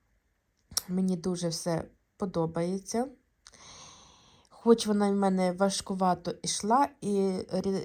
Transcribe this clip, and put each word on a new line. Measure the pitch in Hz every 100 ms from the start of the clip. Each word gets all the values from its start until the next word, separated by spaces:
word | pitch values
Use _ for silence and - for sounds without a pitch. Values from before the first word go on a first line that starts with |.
| _ _ _ _ _ _ _ - -
Мені | 185 185 185
дуже | 185 175 175
все | 165 - 165 - _ _ _
подобається. | 202 175 165 165 175 190 190 226 262 254 _ _ - - - - - - - - - - _ -
Хоч | 233 233 214
вона | 208 202
в | 202
мене | 196 185 185
важкувато | 180 196 190 - 190 185 175 175 -
йшла, | 160 - 208 240 285 -
і | 196 202 196 185 -
рі-, | 190 190 190